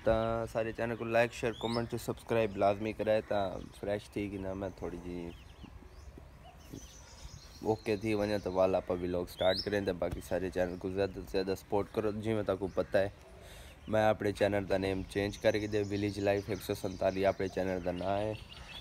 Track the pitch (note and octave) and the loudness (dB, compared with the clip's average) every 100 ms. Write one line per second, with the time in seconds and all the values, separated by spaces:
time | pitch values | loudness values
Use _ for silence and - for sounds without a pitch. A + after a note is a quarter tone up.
0 | - A2+ A2+ A2+ A2+ A#2 A2+ A2+ A#2 A2+ | 4 4 2 0 -2 -2 -2 -2 -4 -2
1 | A#2 A2+ A#2+ - B2 A2 A2+ A#2 A#2 A#2 | 2 4 4 2 -2 0 0 0 0 -4
2 | - A#2 - A#2 A2 G2 G2 G2+ A2 G#2 | -4 -6 0 2 2 4 4 4 0 -2
3 | G#2 A2 - G#2 F#2+ F2 - - G2 G#2 | 2 2 2 0 0 -4 -10 -8 -4 -4
4 | - - G#2 G2 F#2+ F#2+ G2 F2+ F2+ F2 | -4 -4 -4 -4 -4 -4 -6 -6 -8 -6
5 | F2 F2 E2+ E2+ - - - - - - | -8 -8 -8 -10 -18 -18 -18 -18 -18 -18
6 | - - - - - - - - - - | -18 -18 -18 -18 -20 -20 -16 -16 -16 -20
7 | - - - - - - F#2+ A2 - G#2 | -20 -18 -16 -16 -18 -8 -2 -2 0 0
8 | A2 G#2 G#2 G#2 F#2 F#2 F#2+ F#2 - F2+ | 2 2 2 0 0 4 6 4 2 -2
9 | F2+ F2+ F2 - F2+ F#2+ G#2 G2+ G2 F2+ | 0 -2 -2 2 2 4 2 0 0 0
10 | F2 F2+ - F2+ F#2 F2 F2+ F2+ F#2+ F#2+ | -2 -4 -4 -2 -2 0 0 0 -4 0
11 | G2 F#2+ F2+ G2 F#2+ F#2+ - G2+ G2 - | 0 -2 -4 -2 0 -2 0 0 0 0
12 | G#2+ G#2+ G#2 A2 G2+ F#2+ F#2+ - F#2 G2+ | 0 -2 0 0 0 0 0 0 2 2
13 | G2 - - - - - - - - G#2+ | 2 -2 -18 -18 -18 -16 -18 -16 0 4
14 | G#2+ G#2+ G#2 G2 G2+ G2+ F#2+ F#2+ F#2+ F#2+ | 4 4 2 4 4 4 2 2 2 0
15 | F#2+ G2+ G2+ G2+ A2 G#2+ G#2 G#2+ G2+ G2+ | -2 0 0 2 2 4 0 0 0 0
16 | G#2 G2+ G2+ G2+ G2+ F#2+ - G2+ G2+ F#2 | 0 2 2 2 0 -6 -2 -4 -4 0
17 | F#2+ F#2+ F#2+ F#2+ F#2+ F#2 F#2 F#2 F2+ F2 | 0 4 2 2 -2 0 0 0 -2 -2
18 | F2+ G2+ G#2+ G#2+ - - - - | 0 0 0 -4 -10 -16 -14 -12